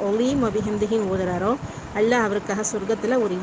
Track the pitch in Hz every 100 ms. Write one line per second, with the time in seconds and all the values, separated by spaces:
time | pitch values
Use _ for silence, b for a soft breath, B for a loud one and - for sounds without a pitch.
0 | 208 214 247 285 233 202 208 208 208 226
1 | 202 190 180 180 190 277 B B B 202
2 | 226 247 220 202 202 202 214 214 190 220
3 | 214 254 214 180